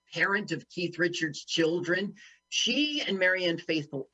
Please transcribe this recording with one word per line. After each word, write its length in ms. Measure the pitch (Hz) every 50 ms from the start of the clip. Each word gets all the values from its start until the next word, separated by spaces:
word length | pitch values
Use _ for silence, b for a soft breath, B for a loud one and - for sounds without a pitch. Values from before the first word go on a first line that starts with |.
| _ -
parent 400 | - 160 156 190 196 202 165 147
of 160 | 165 139 - _
Keith 300 | - 175 175 160 - 151
Richards' 460 | 180 170 175 - 160 151 143 - -
children. 680 | - - 170 160 156 170 180 - 165 175 185 202 196 - B B B B B B -
She 520 | - - - 220 240 277 302 302 294 294
and 160 | - - 196 190
Marianne 400 | 185 185 185 185 180 170 170 170
Faithfull 520 | - - 160 156 147 - 143 135 131 _